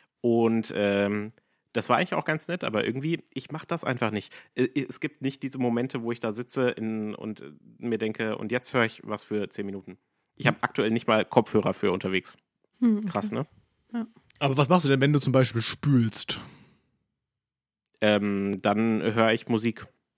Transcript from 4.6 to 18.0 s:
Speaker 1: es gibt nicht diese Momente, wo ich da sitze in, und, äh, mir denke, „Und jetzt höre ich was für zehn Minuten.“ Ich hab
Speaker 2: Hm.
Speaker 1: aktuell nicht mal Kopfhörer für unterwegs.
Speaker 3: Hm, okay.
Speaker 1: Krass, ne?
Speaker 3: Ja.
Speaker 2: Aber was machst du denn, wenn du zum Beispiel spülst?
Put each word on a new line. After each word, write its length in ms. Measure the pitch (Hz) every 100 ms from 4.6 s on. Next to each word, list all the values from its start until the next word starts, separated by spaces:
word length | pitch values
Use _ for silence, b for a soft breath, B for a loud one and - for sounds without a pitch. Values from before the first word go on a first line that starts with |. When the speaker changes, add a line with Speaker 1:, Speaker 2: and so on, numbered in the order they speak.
| 127 143 139
Speaker 1:
es 120 | -
gibt 220 | 151 -
nicht 220 | 135 131
diese 160 | 131 135
Momente, 420 | 123 117 127 131
wo 80 | 117
ich 80 | 120
da 120 | 113
sitze 380 | 107 120 - 123
in, 440 | - 110 110 107 -
und, 260 | 110 104
äh, 100 | 73 76 - 113
mir 180 | 120 113
denke, 400 | 110 107 110 107
„Und 140 | 107
jetzt 220 | 120 -
höre 120 | 131 113
ich 160 | - -
was 180 | 104
für 260 | - 107 98
zehn 160 | - 101
Minuten.“ 320 | 98 92 90 _ _ _ -
Ich 120 | -
hab 80 | -
Speaker 2:
Hm. 80 |
Speaker 1:
aktuell 260 | - - 110
nicht 160 | 113 -
mal 180 | 110 95
Kopfhörer 480 | - 113 110 -
für 180 | 92 95
unterwegs. 440 | 90 95 95 - - _ _ _ -
Speaker 3:
Hm, 200 | 240 208
okay. 80 | 208
Speaker 1:
Krass, 220 | 104 208
ne? 140 | 117 143 _ _ _ _
Speaker 3:
Ja. 120 | 233 - _ _ -
Speaker 2:
Aber 160 | 139 135
was 120 | 143
machst 160 | 180 147
du 40 |
denn, 120 | 135
wenn 120 | 139
du 60 | 147
zum 140 | 135
Beispiel 280 | 131 131 117
spülst? 760 | 113 - 143 131 113 - - - B B B B _ _ _ _ _ _ _ _ _ _ _ -